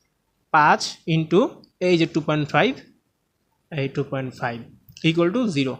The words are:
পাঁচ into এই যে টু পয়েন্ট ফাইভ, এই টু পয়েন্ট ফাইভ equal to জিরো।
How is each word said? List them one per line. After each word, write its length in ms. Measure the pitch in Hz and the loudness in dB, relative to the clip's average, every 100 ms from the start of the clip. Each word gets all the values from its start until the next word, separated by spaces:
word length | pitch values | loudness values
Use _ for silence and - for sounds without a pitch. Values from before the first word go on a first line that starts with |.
| _ _ _ _ _ | _ _ _ _ _
পাঁচ 260 | 156 151 214 - - - | 4 4 4 0 -8 -2
into 260 | 160 160 170 277 - _ _ | -2 2 2 2 -2 _ _
এই 140 | 180 170 | 0 2
যে 60 | 160 | 2
টু 60 | 170 151 | -2 -2
পয়েন্ট 180 | 151 147 | -2 0
ফাইভ, 180 | 151 214 - - _ _ _ _ _ _ _ _ 156 | 0 0 -2 -12 _ _ _ _ _ _ _ _ -6
এই 80 | 135 | -4
টু 80 | 143 139 | -4 -6
পয়েন্ট 220 | 135 131 127 | -6 -8 -8
ফাইভ 180 | 127 117 - - - - 165 | -8 -8 -14 -20 -20 -4 0
equal 200 | 165 170 | 2 0
to 60 | 226 226 | 0 -2
জিরো। 200 | 143 131 120 | -2 -4 -6